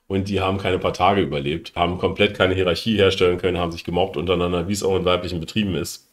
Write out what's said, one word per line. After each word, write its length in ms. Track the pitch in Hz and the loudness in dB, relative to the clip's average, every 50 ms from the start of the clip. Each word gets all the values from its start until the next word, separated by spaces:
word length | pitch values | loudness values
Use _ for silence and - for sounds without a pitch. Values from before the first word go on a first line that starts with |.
| _ - | _ -4
Und 220 | 98 98 95 98 | -2 -2 -2 0
die 100 | 101 95 | -2 0
haben 180 | 95 95 95 98 | 0 0 0 0
keine 200 | 98 98 92 90 | 0 0 0 0
paar 140 | 90 92 85 | 0 -2 0
Tage 260 | - 90 92 101 101 | 2 4 4 4 4
überlebt, 540 | 90 71 71 73 69 71 76 85 - - - | 2 0 -2 -4 -2 -2 -4 -6 -6 -8 -2
haben 220 | 87 87 87 90 90 | -2 0 0 0 0
komplett 400 | - 92 85 - 104 104 - - | -2 -2 0 2 0 0 2 2
keine 180 | 101 92 92 | 2 2 2
Hierarchie 400 | 95 92 87 85 - - 113 110 | 2 0 0 0 -2 0 0 2
herstellen 420 | 101 98 95 92 95 95 90 90 90 | 4 4 4 4 4 2 2 2 2
können, 200 | - 92 90 87 | 0 -2 0 0
haben 160 | 87 85 85 | -2 -4 -6
sich 100 | 87 - | -8 -8
gemobbt 320 | - 85 87 92 95 - | -4 0 0 0 0 -2
untereinander, 540 | - 85 87 92 87 87 87 90 87 85 92 | -4 -2 0 0 0 0 0 0 -2 -2 -2
wie 40 | 101 | -4
es 100 | 98 - | -2 0
auch 120 | 92 95 | 0 0
in 80 | 92 87 | 2 2
weiblichen 380 | 87 90 90 87 85 90 85 | 2 2 0 0 -4 -6 -6
Betrieben 340 | 80 - - 110 107 101 87 | -6 -4 -4 -2 -2 -2 -2
ist. 340 | 73 85 - - - _ _ | -4 -4 -6 -10 -14 _ _